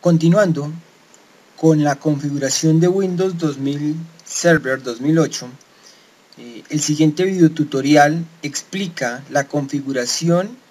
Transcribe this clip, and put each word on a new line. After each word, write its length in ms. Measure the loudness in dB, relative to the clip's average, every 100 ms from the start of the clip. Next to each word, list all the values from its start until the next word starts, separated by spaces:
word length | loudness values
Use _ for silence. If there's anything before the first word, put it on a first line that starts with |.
| 4
Continuando 640 | 4 4 4 2 0 -4 -10 _ _ _ _ _ _ _ _
con 260 | 2 4
la 140 | 2 0
configuración 800 | -2 -2 -4 -4 -4 0 2 4
de 80 | 2
Windows 520 | 2 -2 -2 -4 -2
dos 200 | -4 -4
mil 380 | -6 -4 -4 -6 -10 _
Server 560 | -14 -2 2 2 0 -6
dos 200 | -6 -6
mil 180 | 0 0
ocho, 300 | 0 -4 -14 -18 _ _ _ _ _ _ _ -20
eh, 240 | -20 -20 -6
el 120 | -4
siguiente 440 | -2 2 2 2
videotutorial 1000 | -2 4 2 4 -4 -2 2 6 6 2 -6 _
explica 840 | -10 -10 -10 -8 -8 -6 -8 -8 -4
la 180 | -4 -2
configuración 1080 | -4 -2 -6 -4 -4 -4 -2 0 0 0 -8 _